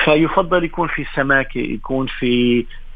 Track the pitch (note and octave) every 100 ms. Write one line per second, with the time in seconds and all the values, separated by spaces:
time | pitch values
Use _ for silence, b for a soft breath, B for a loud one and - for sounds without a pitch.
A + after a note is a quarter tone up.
0 | - D3+ D#3+ - F3 F3+ E3 - E3 -
1 | C3+ - C3+ C#3 C3 B2 A#2+ A2+ - C3+
2 | B2+ - B2+ B2 A#2+ A#2+ - B -